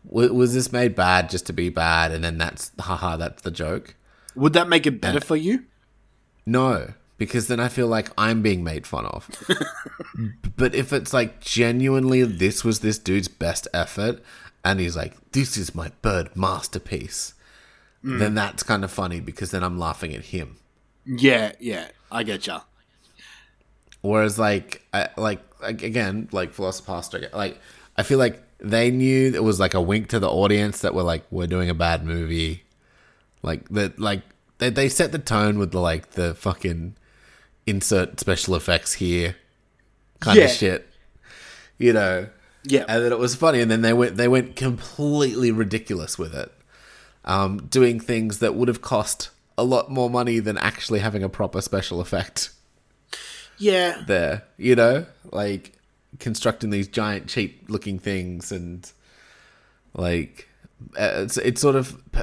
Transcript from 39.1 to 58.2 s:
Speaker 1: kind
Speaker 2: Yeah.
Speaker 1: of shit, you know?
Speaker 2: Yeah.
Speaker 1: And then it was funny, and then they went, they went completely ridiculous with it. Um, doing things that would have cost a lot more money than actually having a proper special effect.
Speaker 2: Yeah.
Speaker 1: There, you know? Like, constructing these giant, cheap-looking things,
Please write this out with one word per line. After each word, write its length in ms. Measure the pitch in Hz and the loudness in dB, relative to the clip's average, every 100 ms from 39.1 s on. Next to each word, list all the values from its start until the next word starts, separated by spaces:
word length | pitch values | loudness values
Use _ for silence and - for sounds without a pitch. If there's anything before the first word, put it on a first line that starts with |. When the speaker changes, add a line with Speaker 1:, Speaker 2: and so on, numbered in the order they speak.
| 87 85 - _ _ _ _ _ _ _ - | 0 0 -6 _ _ _ _ _ _ _ -4
Speaker 1:
kind 180 | - 202 | 6 8
Speaker 2:
Yeah. 80 | 139 | 8
Speaker 1:
of 60 | |
shit, 360 | - 98 90 - _ _ - - - - - - - | 6 0 0 -6 _ _ -20 -20 -20 -20 -20 -20 2
you 140 | 120 | 4
know? 340 | 110 98 92 98 - _ _ | 4 4 0 -4 -14 _ _
Speaker 2:
Yeah. 220 | 139 135 - | 0 0 2
Speaker 1:
And 160 | 113 | 0
then 80 | 120 | 2
it 80 | 120 | 2
was 160 | 123 127 | 0 2
funny, 240 | 165 131 | 2 4
and 80 | 113 | 4
then 100 | 113 | 4
they 120 | 113 | 4
went, 240 | 117 123 95 | 4 2 2
they 100 | 120 | 4
went 280 | 127 127 - | 4 2 -4
completely 960 | 131 120 - - 147 147 139 113 120 | -4 -4 -8 -4 0 2 2 2 2
ridiculous 680 | 110 101 110 - 92 78 - | 2 0 -2 -4 -6 -6 -8
with 160 | 82 71 | -8 -8
it. 160 | - - _ _ - - - _ - | -12 -14 _ _ -20 -20 -20 _ -4
Um, 420 | 95 95 - - | 0 0 -4 -2
doing 300 | 131 123 117 | 4 4 4
things 400 | - 117 110 101 | -2 -2 -2 0
that 160 | 113 - | 0 0
would 120 | 123 | 0
have 120 | 113 | -2
cost 480 | - 113 107 - - _ _ - | -2 -2 -2 -6 -10 _ _ -2
a 60 | |
lot 280 | 123 139 - | 0 2 0
more 180 | 135 120 | 0 0
money 300 | 123 120 117 | 0 0 0
than 180 | 107 104 | 0 0
actually 420 | 101 - - 107 | -2 -2 -2 -2
having 240 | 110 104 | 0 -2
a 60 | 95 | -4
proper 300 | - 101 90 | -4 -4 -4
special 380 | - 98 - 87 | -4 -4 -2 -6
effect. 520 | 90 85 90 - - - _ _ _ _ _ - - - - - | -4 -4 -4 -6 -8 -10 _ _ _ _ _ -16 -16 -18 -20 -2
Speaker 2:
Yeah. 440 | 202 185 175 170 - | 2 4 2 -2 0
Speaker 1:
There, 360 | 95 78 107 - - | 0 2 -2 -10 -2
you 180 | 117 120 | 4 6
know? 300 | 117 135 170 _ - | 6 4 -2 _ -10
Like, 420 | - 104 98 - _ _ _ _ - | -6 -4 -6 -10 _ _ _ _ -12
constructing 500 | 117 107 117 110 110 | -8 -2 -2 -2 -2
these 180 | 101 98 | -2 -2
giant, 400 | - 107 101 - | -2 -2 -4 -6
cheap-looking 720 | - 95 - - 104 104 92 | -4 -4 -6 -8 -8 -6 -8
things, 520 | 104 95 | -4 -4